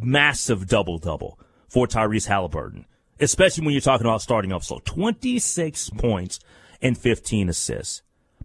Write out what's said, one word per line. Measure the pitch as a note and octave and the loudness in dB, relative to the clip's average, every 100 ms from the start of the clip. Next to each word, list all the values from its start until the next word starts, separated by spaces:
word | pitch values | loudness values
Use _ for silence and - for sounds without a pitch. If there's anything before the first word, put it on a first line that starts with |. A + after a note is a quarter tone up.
massive | A#2 C#3 D3 C#3 - A2 F#2 | 0 4 4 2 0 -2 2
double-double | A2 F2+ E2+ E2+ D2+ - - _ _ _ | 0 0 -4 -4 -6 -8 -14 _ _ _
for | B2+ B2 | 0 2
Tyrese | A#2 A2 G#2+ - | 2 2 0 0
Halliburton, | G2 F2+ D#2 C2 - - _ _ - | -2 -2 -6 -8 -12 -20 _ _ -2
especially | D3 - F#3 - D#3 | 0 4 4 4 0
when | |
you're | C#3+ | 2
talking | C3+ C3 A2+ | 4 4 4
about | A2+ | 0
starting | - A#2 F#2+ | 0 0 0
up | F2+ | -4
slow. | - B1+ - | -6 -8 -8
Twenty-six | - G#3 A#3 B3+ B3 - - D#3+ D3 - | -2 -2 -2 -2 -2 -2 -2 -4 -6 -8
points | G#2+ A#2+ G2+ F2+ - - - - - | -2 0 0 -4 -10 -16 -20 -20 -4
and | C3 A#2 | -2 0
fifteen | - A2+ - A2 F#2+ | 0 0 0 0 0
assists. | E2 - G#1+ - - - _ _ _ | 0 -4 -6 -8 -12 -16 _ _ _